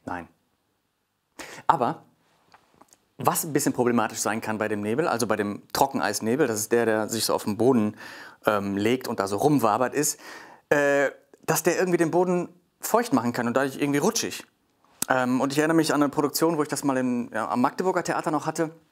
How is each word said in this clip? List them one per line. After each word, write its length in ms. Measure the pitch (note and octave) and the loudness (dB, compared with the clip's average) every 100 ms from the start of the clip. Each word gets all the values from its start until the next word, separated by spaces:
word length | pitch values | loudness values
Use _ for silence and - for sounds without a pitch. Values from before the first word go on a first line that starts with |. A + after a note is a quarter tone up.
| - | -10
Nein. 160 | F2+ F2+ _ _ _ _ _ _ _ _ _ _ _ - - - | -10 -12 _ _ _ _ _ _ _ _ _ _ _ -18 -18 0
Aber 360 | D#3+ A#2+ - - _ _ _ _ - _ _ - _ _ _ | 2 2 -4 -12 _ _ _ _ -20 _ _ -20 _ _ _
was 280 | - F3 | 0 0
ein 100 | E3+ | 0
bisschen 180 | C#3+ - | 0 0
problematisch 460 | - A#2+ A#2+ A2 A#2 | 2 2 2 0 -2
sein 240 | A2 G#2+ | -2 -2
kann 160 | A2 G#2+ | -2 -2
bei 100 | G#2+ | -2
dem 140 | G#2 | -2
Nebel, 260 | G#2 A#2 E3+ | -2 -2 0
also 180 | A#2 A2+ | 0 0
bei 100 | G#2 | 0
dem 260 | G#2 G2+ - | 0 -4 -8
Trockeneisnebel, 760 | - C#3 A#2 F2+ G#2 G#2+ B2+ C#3+ | 0 0 0 -2 -2 -2 0 0
das 140 | A2 | 0
ist 120 | G#2+ | 0
der, 120 | A#2 | 2
der 240 | A2+ A2 G#2+ | 2 0 0
sich 160 | A2+ | -2
so 100 | - | 0
auf 100 | E2 | 0
den 120 | - G#2 | -2 2
Boden, 400 | A2+ B2+ G#2+ G#2 - - - - | 4 4 2 -2 -16 -16 -20 -4
ähm, 320 | - G#2 G2+ G2 | -2 0 -2 0
legt 320 | G#2 B2+ - | 0 0 -2
und 120 | A#2 | -4
da 60 | G2 | -2
so 120 | G2+ | 2
rumwabert 560 | D3 C#3+ A2+ G#2 B2 | 2 4 2 2 0
ist, 260 | A#2 D3 - - - - - _ | 0 -2 -4 -12 -18 -20 -20 _
äh, 420 | D3+ C#3+ C#3+ C3+ - _ - - | 2 4 2 0 -2 _ -16 -2
dass 160 | D#3+ | 0
der 160 | F3 D#3+ | 2 2
irgendwie 180 | F3+ E3+ | 0 2
den 140 | E3 | 2
Boden 400 | E3+ F3+ F3+ E3+ - _ _ | 2 2 0 -4 -12 _ _
feucht 340 | - A3 A#3 | -2 0 2
machen 180 | B2+ A#2 | 0 0
kann 140 | A#2+ A#2+ | -2 0
und 100 | A#2+ | 0
dadurch 240 | C#3 C3 | 0 -2
irgendwie 200 | C#3+ C#3+ | 0 0
rutschig. 440 | E3 A3 G2 - - _ _ _ _ _ - | 0 -2 -4 -8 -16 _ _ _ _ _ 0
Ähm, 320 | C3 B2 B2 | 0 2 0
und 120 | C3+ | 0
ich 60 | C#3+ | 0
erinnere 180 | D3+ E3 | 2 4
mich 180 | D#3 | 2
an 80 | C#3+ | 2
eine 80 | D3 | 2
Produktion, 480 | D3 C#3+ - E3 E3 | 0 -2 0 0 2
wo 40 | |
ich 60 | C#3+ | -2
das 160 | C#3+ | -2
mal 120 | C#3+ C3 | -2 0
im, 320 | B2+ B2 A#2 | 0 -2 -4
ja, 160 | A2 A2+ | -4 -2
am 140 | A#2 | 2
Magdeburger 400 | C3 - F#3 F3+ | 0 0 -2 -2
Theater 280 | E3 C3+ E3 | -2 -2 -2
noch 140 | D#3 | -2
hatte. 260 | C#3 D#3 D#3+ D#3+ _ | -4 -4 -4 -4 _